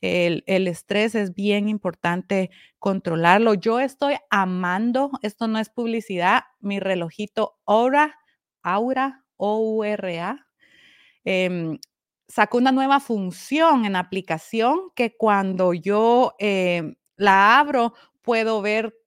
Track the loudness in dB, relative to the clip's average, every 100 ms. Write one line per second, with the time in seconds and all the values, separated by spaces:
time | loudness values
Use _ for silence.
0 | -2 0 0 -2 -2 -2 0 -6 -4 -2
1 | 0 -2 -4 -4 -2 0 -2 -4 -6 -4
2 | -4 -4 -2 -2 -2 _ -20 _ -4 -2
3 | -2 0 4 6 4 2 0 -2 -2 -2
4 | -2 -2 _ -2 0 -2 -2 -2 -2 -2
5 | -2 -4 -8 -6 -4 -4 -6 -6 -4 -4
6 | -6 -2 2 0 -2 _ -8 -6 -4 -4
7 | -4 -8 -8 -4 -6 _ 0 2 4 2
8 | 0 -2 _ _ _ _ -4 -2 -2 -2
9 | -4 -6 _ _ -2 -2 -2 -2 -2 -4
10 | -6 -6 -6 -8 _ _ _ _ _ _
11 | _ _ -4 0 0 -2 -4 -8 -12 _
12 | _ _ _ -2 0 2 2 2 2 0
13 | 0 -4 -4 -8 -6 2 4 4 2 -2
14 | -4 -8 -6 -8 -6 -2 0 0 -4 -4
15 | -4 _ 2 2 0 0 0 0 0 2
16 | 4 4 2 0 -2 0 0 -2 -4 -12
17 | _ _ 4 6 6 6 4 2 0 -4
18 | _ _ -4 -2 0 -2 -2 -2 -4 -10